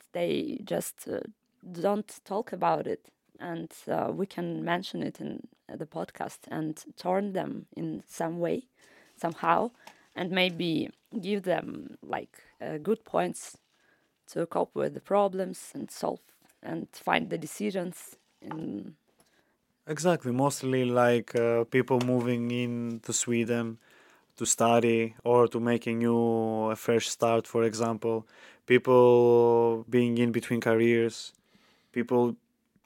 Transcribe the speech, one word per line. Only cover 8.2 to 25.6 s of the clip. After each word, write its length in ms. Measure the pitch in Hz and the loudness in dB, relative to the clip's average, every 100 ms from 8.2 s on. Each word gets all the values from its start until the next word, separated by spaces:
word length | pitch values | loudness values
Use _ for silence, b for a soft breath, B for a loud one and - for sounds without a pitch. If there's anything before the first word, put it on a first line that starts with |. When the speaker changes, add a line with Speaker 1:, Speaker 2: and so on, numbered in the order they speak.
| 165 170 | -6 -2
Speaker 1:
way, 240 | 170 175 - b b b b | -2 -2 -6 b b b b
somehow, 540 | - 170 165 165 170 233 b b b b | -8 -8 -2 0 2 0 b b b b
and 160 | - 180 | -8 -2
maybe 580 | 185 185 165 170 156 - - _ 220 | 2 2 0 -2 -2 -4 -10 _ -8
give 220 | 180 208 | -4 -2
them, 540 | 180 160 - - - - | -2 -2 -4 -10 -14 -16
like, 340 | - - - - _ - | -10 -8 -10 -18 _ -14
uh, 200 | - 156 | -10 -6
good 220 | 151 220 | -4 -4
points 560 | - 175 180 - - - _ _ _ _ _ _ - | -2 -2 -2 -4 -14 -20 _ _ _ _ _ _ -10
to 160 | - 165 | -6 -4
cope 240 | - - | -2 -2
with 220 | 143 143 | -2 -4
the 40 | 143 - | -4 -2
problems 580 | 196 202 190 185 - - | 0 2 -2 -8 -10 -14
and 160 | - 165 | -12 -12
solve 300 | - - - _ _ _ _ | -6 -6 -6 _ _ _ _
and 240 | - 165 - | -10 -10 -10
find 380 | - - - 196 | -8 -2 0 0
the 80 | 165 | -6
decisions 800 | 160 - 208 190 180 - - - _ _ | -8 -6 -6 -4 -8 -10 -18 -20 _ _
in 540 | - 156 - - - - _ _ _ _ _ _ _ _ - | -14 -10 -8 -10 -12 -18 _ _ _ _ _ _ _ _ -10
Speaker 2:
Exactly, 440 | 151 175 165 127 | -2 0 0 0
mostly, 500 | 123 139 - 131 131 | 0 0 0 -2 0
like, 500 | 123 123 123 120 - | 2 4 4 4 0
uh, 300 | 120 117 117 | 0 2 2
people 360 | 117 127 123 131 | 2 2 2 2
moving 500 | 123 123 120 120 120 | 2 0 0 -2 -2
in 480 | 123 120 120 117 113 | -2 -4 -4 -6 -8
to 100 | - | -6
Sweden 640 | 113 - 117 113 120 113 113 b b b b b | -4 0 0 0 -2 -4 -10 b b b b b
to 100 | - | -6
study 720 | 117 - 117 120 117 113 113 - | -2 2 4 6 4 2 0 -2
or 240 | 120 123 117 | 4 6 6
to 120 | 120 | 2